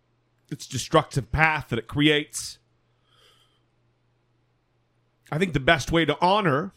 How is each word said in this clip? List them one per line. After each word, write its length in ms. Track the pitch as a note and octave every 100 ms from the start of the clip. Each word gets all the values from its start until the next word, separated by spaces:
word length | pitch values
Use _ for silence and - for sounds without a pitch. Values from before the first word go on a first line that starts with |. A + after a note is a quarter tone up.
| _ _ _ _ _
its 160 | D3 -
destructive 640 | B2+ - D#3+ - C3+ A2
path 380 | C#3+ D#3 D3+ -
that 100 | A2+
it 80 | -
creates. 720 | C#3+ D3+ D3 D3+ - - - _ _ _ _ _ _ _ _ _ _ _ _ _ _ _ _ _ _ _ _ _ _ _ _ _ _ _
I 80 | D3+
think 140 | F#3+
the 60 | C#3
best 320 | C3+ D#3+ -
way 140 | E3 D3
to 100 | D3
honor 520 | F3 G#3 F#3 C3+ F#3+